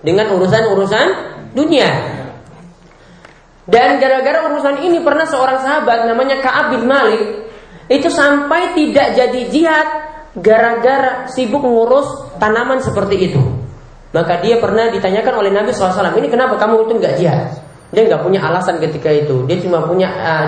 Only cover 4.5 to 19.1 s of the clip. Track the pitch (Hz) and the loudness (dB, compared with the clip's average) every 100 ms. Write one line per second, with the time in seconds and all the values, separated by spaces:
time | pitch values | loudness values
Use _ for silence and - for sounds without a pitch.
4.5 | 294 277 285 349 339 302 294 311 277 262 | -2 -2 -2 0 0 2 0 0 0 0
5.5 | 262 262 302 233 233 226 233 262 262 262 | 0 -2 0 0 0 0 0 0 0 0
6.5 | 269 294 247 233 269 226 220 208 - - | 0 0 0 2 2 2 0 -2 -6 -14
7.5 | - - - - 269 330 302 285 285 285 | -18 -20 -18 -2 0 2 2 2 2 0
8.5 | 330 349 349 277 214 240 - 247 254 202 | -2 0 0 2 2 2 2 0 -2 -2
9.5 | 294 330 311 302 311 - - - 226 214 | 0 2 2 0 -6 -10 -16 -16 -2 2
10.5 | 220 233 233 247 269 262 262 - - 240 | 4 4 2 2 2 0 -4 -6 -4 -2
11.5 | 277 262 233 226 269 277 - - - 214 | 0 0 2 4 2 0 -6 -14 -2 0
12.5 | 226 247 262 - 208 196 196 180 139 123 | 0 0 -2 -2 -2 -2 0 0 0 0
13.5 | - - - - - - 160 165 175 208 | -2 -10 -16 -20 -20 -4 -2 0 0 2
14.5 | 233 214 214 226 196 190 202 233 240 202 | 2 2 0 0 0 -2 0 0 0 0
15.5 | 196 214 - 185 185 175 185 277 233 254 | 0 0 0 -2 0 0 0 0 0 0
16.5 | - 214 226 220 226 175 147 175 131 - | 0 2 2 2 0 0 0 0 0 -4
17.5 | - - - - 185 220 156 175 190 151 | -10 -16 -20 -4 0 2 2 0 0 0
18.5 | 175 185 170 156 151 156 | -2 -2 -2 -4 -2 0